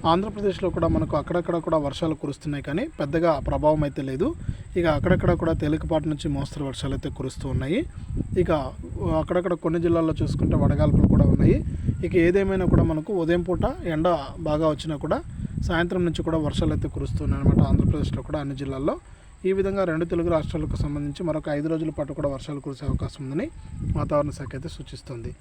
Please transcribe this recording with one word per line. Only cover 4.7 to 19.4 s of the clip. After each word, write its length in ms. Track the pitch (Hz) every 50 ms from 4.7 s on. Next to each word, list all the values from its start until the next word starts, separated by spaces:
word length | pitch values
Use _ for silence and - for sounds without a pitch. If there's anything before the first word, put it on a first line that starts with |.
| - 185
ఇక 60 | 170 165 151
అక్కడక్కడ 340 | - - 175 185 - - 185 175 156
కూడా 120 | 175 165 160 -
తేలికపాటి 460 | 165 147 156 156 - - 165 156 147 160 151
నుంచి 140 | 143 - 160 143
మోస్తరు 260 | 139 139 - - 147 143 135
వర్షాలు 240 | 123 - - 139 131
అయితే 120 | 131 - 139 - -
కురుస్తూ 260 | 131 131 - - - 139 127
ఉన్నాయి. 260 | 127 131 135 175 254 339 - - - - - - - - - - 190 175
ఇక 80 | 185 165 151 135 131 143 - - - - - 160 170 160 160
అక్కడక్కడ 320 | 151 - 175 180 175 190 175 160 -
కొన్ని 160 | 160 160 170 165
జిల్లాల్లో 300 | 170 170 165 165 160 156 -
చూసుకుంటే 360 | 160 156 - - - - - - -
వడగాల్పులు 460 | - - - 208 - - - - - -
కూడా 120 | - - - -
ఉన్నాయి. 240 | - - 175 - 302 - - - - - - - - 185
ఇక 60 | 170 175 175 165
ఏదేమైనా 420 | 170 180 196 196 190 190 190 185 170 -
కూడా 120 | - 165 165
మనకు 220 | 160 156 156 - 208 180 165
ఉదయం 200 | 156 175 175 170 175
పూట 160 | 180 - - 233 285 370 320 180 160
ఎండ 120 | 156 160 180 175 147 139 135 - - 165 156
బాగా 180 | 151 151 160 156 151
వచ్చినా 240 | 135 - 160 151 139 -
కూడా 120 | 156 196 277 349 - - - - - - - - -
సాయంత్రం 340 | 175 165 175 175 190 185 175
నుంచి 160 | 170 156 - 160
కూడా 120 | 165 160 160 151
వర్షాలు 260 | 143 - - 170 156 151
అయితే 120 | 151 - 139 -
కురుస్తున్నాయి 440 | 143 139 - - - 147 147 - 139
అన్నమాట 200 | 139 139 - - - -
ఆంధ్రప్రదేశ్లో 520 | - 160 - - 165 151 - 139 135 139 135 -
కూడా 100 | 151 151 143
అన్ని 140 | 139 135 131
జిల్లాల్లో. 340 | 143 139 135 131 143 170 277 359 - - - - - - - -